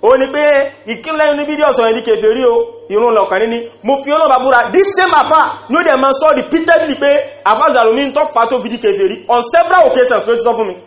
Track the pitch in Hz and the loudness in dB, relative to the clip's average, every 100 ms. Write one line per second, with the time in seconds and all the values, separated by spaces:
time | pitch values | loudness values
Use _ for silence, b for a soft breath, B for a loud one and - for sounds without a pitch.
0 | 208 262 262 285 294 277 277 - - 226 | 2 2 0 0 0 0 -2 -8 -12 -10
1 | 311 311 302 294 294 294 294 262 226 226 | -8 -2 0 0 -4 -2 0 2 0 -2
2 | 226 214 214 240 254 233 233 - - 202 | -2 0 0 2 2 0 -2 -10 -6 -2
3 | 240 220 196 190 226 233 233 - 226 277 | 0 0 0 -2 -2 -4 -10 -10 -4 -2
4 | 269 302 311 262 262 247 220 247 392 359 | 0 0 2 2 2 0 2 0 0 0
5 | 370 311 - 311 262 - - 294 339 269 | 2 2 2 0 0 -4 -4 -2 0 2
6 | 269 269 311 294 - 330 330 330 320 269 | 0 2 2 0 -2 -2 2 0 0 -2
7 | 285 285 - - 190 220 311 254 226 240 | 0 0 -2 -4 -2 0 2 2 2 0
8 | 277 277 302 233 233 254 208 226 214 196 | -2 -2 -2 0 0 -2 -4 -4 -2 0
9 | 190 208 - 156 233 339 339 359 285 262 | -2 -4 -2 -2 0 0 2 4 4 2
10 | 254 226 208 233 233 233 208 180 | 0 0 -2 -2 0 -2 -4 -8